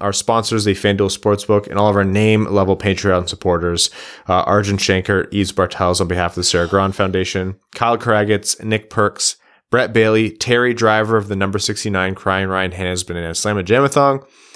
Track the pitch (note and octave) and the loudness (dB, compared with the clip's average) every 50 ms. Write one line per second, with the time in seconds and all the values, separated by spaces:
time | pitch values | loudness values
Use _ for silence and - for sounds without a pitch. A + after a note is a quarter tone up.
0 | - G2+ F#2+ - - - A2+ A2+ G#2+ - A#2 A2 G2+ G#2 F#2+ - - G#2 G2+ G2 | -4 -4 -4 -2 -2 0 0 0 0 0 -2 0 0 0 0 0 0 0 2 2
1 | G#2 F#2+ F#2+ - - G#2+ G#2 G2+ - - G#2+ G#2 G#2 - C#2+ G2 G#2 G#2+ G2+ G2+ | 0 0 -2 -2 0 0 0 0 0 0 0 0 0 -2 -2 0 2 2 2 2
2 | G2 G2 F#2+ G#2 G#2+ G#2+ A2 G#2+ G#2+ - G2 G2+ F#2+ F#2 F#2+ F#2 - G2+ G2 F#2 | 2 2 2 2 2 4 4 2 2 0 0 0 2 2 0 0 0 -2 -2 0
3 | - G2+ F#2 F2+ F2+ F2+ - - - F#2 F2 E2+ E2+ F2 E2+ E2+ - - - - | 0 0 0 0 0 -4 -8 -4 -2 0 0 0 0 -2 -2 -2 -4 -4 -6 -10
4 | - - - - - - F#2 F2+ - - F#2+ G#2 G#2 G2 G2+ G2 - - F#2+ F#2+ | -20 -20 -20 -10 -4 0 0 0 2 2 2 2 2 0 0 0 0 0 0 0
5 | F#2 - G2+ F#2+ - - - G2+ G2 F2 - - F#2+ F2+ - - F#2+ F2+ F2+ F2 | 0 0 0 0 0 -2 -2 -2 -2 -2 0 -2 -2 -2 -2 -2 0 0 0 0
6 | F#2+ E2+ F2+ F2+ F2 F2 - - F2 - - F2 E2+ E2+ - G2 G2 G2 F#2+ - | 0 -2 0 0 -2 -2 -2 -4 -2 0 0 0 0 2 2 2 2 0 0 -2
7 | G2+ F#2+ F#2+ F#2+ F#2 - - F#2+ F#2 F#2+ F#2+ - _ _ - - A#2+ A#2 A#2+ A2+ | -2 -2 0 -2 -2 -2 -4 -4 -6 -6 -8 -12 _ _ -8 -2 0 0 0 0
8 | - A#2+ A2 G#2 G#2 G#2 G#2+ G2 G2+ - - - - A2 G#2+ A2 - - - - | 0 2 2 2 2 2 0 0 -2 -4 -8 -6 -4 -4 -4 -4 -4 -4 -2 0
9 | G#2+ G2+ - - - - - - _ _ _ _ _ _ - A#2+ B2+ G#2+ A2+ A2+ | 0 0 0 -2 -4 -6 -6 -8 _ _ _ _ _ _ 0 0 0 2 2 2
10 | A2 A2 A2 A2 A2 G#2 - - - B2 A#2+ A#2+ B2 B2 A#2+ A2 A2+ A2 G#2+ G#2+ | 4 4 4 2 2 0 -2 -4 -2 0 2 2 2 2 2 2 2 2 4 2
11 | A2 G#2+ A2+ A2 G2+ G2 G#2 F#2+ G2 G2 G2 G#2 - - G#2+ - - G#2+ G2+ F#2+ | 2 2 0 0 0 -2 -4 -2 -2 -2 -2 -2 -4 -4 -6 -4 -4 -4 -2 -2
12 | F#2 F#2+ F#2+ F#2+ - G2 F#2+ F#2+ G2 F#2+ F#2+ F#2+ F#2 F#2 F2+ F2+ F#2+ F2+ F2+ F2+ | -2 -2 -4 -4 -2 -2 0 0 0 -2 -2 -2 -2 -2 -4 -4 -4 -4 -4 -4
13 | F2+ - E2+ F2 E2+ E2 E2+ - - G#2+ G#2 G2+ F2+ E2+ A2 B2+ C#3 C#3 C#3 D3 | -6 -6 -8 -8 -6 -6 -6 -4 -4 -2 -2 -2 0 2 2 4 4 2 2 2
14 | C#3+ C#3 C3+ C3+ - - _ _ - - - | 2 2 2 0 -4 -12 _ _ -20 -20 -20